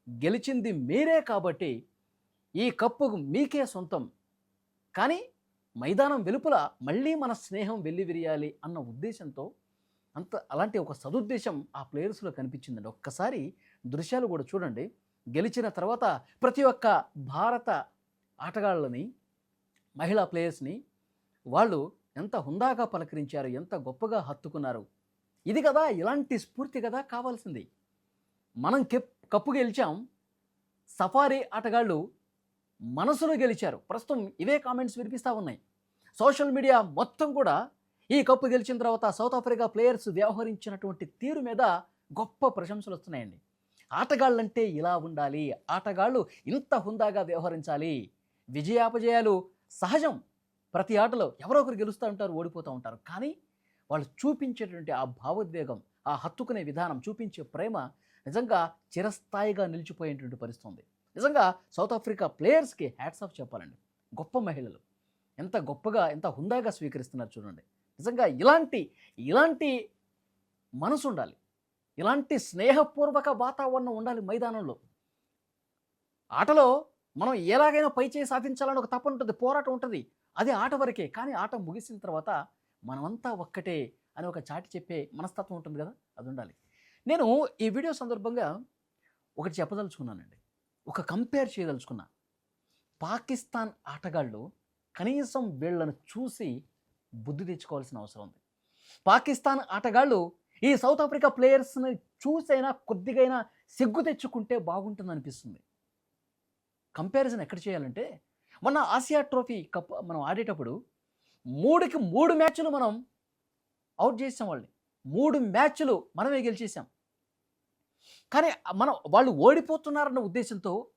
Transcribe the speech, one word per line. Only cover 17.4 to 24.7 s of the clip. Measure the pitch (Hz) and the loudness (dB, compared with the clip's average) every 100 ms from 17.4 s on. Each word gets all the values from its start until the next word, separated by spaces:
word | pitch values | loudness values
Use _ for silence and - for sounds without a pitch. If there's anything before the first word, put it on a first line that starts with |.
| 220 240 240 160 - _ _ _ _ - | 0 0 0 -2 -4 _ _ _ _ -14
ఆటగాళ్ళని, | 175 214 202 175 135 120 214 - _ _ _ _ _ _ _ 139 | -10 -2 0 0 -2 -6 -10 -14 _ _ _ _ _ _ _ -6
మహిళా | 170 214 180 | 0 2 2
ప్లేయర్స్‌ని | 170 170 160 135 214 - _ _ _ _ _ 127 | 0 -4 -4 -10 -10 -14 _ _ _ _ _ -2
వాళ్ళు | 147 226 160 160 - _ - | 2 4 2 -4 -10 _ -10
ఎంత | 202 220 | -6 -6
హుందాగా | 135 180 254 240 233 | -6 0 0 0 -2
పలకరించారు, | 175 160 156 143 147 131 | -4 -6 -8 -8 -6 -6
ఎంత | 127 175 175 | -6 -8 -10
గొప్పగా | 131 127 220 214 | -10 -6 -4 -2
హత్తుకున్నారు. | 135 143 151 151 135 | -4 -10 -10 -8 -6